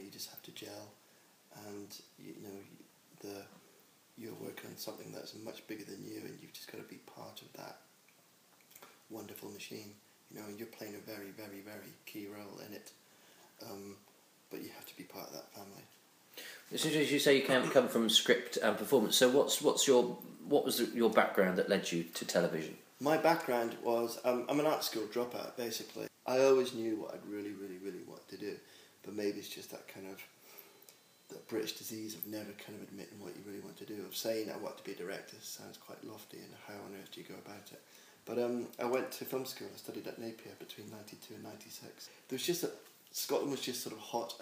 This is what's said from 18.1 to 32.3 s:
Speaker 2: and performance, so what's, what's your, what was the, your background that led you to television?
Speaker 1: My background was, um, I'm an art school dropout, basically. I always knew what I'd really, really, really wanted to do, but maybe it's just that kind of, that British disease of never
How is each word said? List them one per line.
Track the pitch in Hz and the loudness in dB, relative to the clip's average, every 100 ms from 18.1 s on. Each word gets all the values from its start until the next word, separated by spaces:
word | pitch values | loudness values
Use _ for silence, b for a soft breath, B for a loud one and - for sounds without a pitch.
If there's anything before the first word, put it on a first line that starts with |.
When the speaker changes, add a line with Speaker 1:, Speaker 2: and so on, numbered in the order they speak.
| - - 120 - - | 6 8 6 4 2
Speaker 2:
and | 113 101 | 4 2
performance, | 107 135 101 - | 6 6 8 8
so | 127 | 10
what's, | 139 - - | 10 6 6
what's | 143 - - | 6 6 10
your, | 123 123 - - - - | 10 8 2 -10 -10 4
what | 143 | 4
was | 131 120 | 4 2
the, | 113 117 | 2 6
your | 113 | 6
background | 104 95 - 92 90 | 8 6 8 6 6
that | - | 4
led | 95 - | 4 4
you | 85 | 0
to | 82 - | -2 -4
television? | - 92 82 80 78 - - - | 0 4 4 2 -4 -8 -16 -2
Speaker 1:
My | 139 160 | 2 6
background | 160 160 - 120 113 107 | 6 6 2 2 0 -2
was, | 120 117 113 - | 2 2 2 0
um, | 127 123 - | 2 2 2
I'm | 147 | 4
an | 151 | 4
art | 139 | 2
school | - 113 | 0 -2
dropout, | 104 120 120 104 - - | -2 -2 -2 -4 -8 -6
basically. | 117 110 - 110 107 - - | -4 -4 -8 -8 -10 -8 2
I | 131 | 8
always | 135 135 123 | 10 8 6
knew | 117 113 107 | 0 0 0
what | - | -4
I'd | - 98 | -8 -8
really, | 104 101 | -6 -6
really, | 95 98 92 | -8 -8 -8
really | 98 90 - | -8 -8 -10
wanted | - - | -16 -14
to | 95 | -10
do, | 101 85 - B B B | -8 -8 -12 B B B
but | - 104 | -10 -2
maybe | 101 104 | 0 0
it's | - | -6
just | - - | -10 -10
that | - - | -12 -12
kind | 104 95 | -12 -10
of, | 95 - - B B B B B B _ _ - | -12 -14 -20 B B B B B B _ _ -16
that | - - | -16 -2
British | 110 110 | -2 0
disease | - - 110 107 | -4 -8 -6 -8
of | - | -8
never | 107 | -6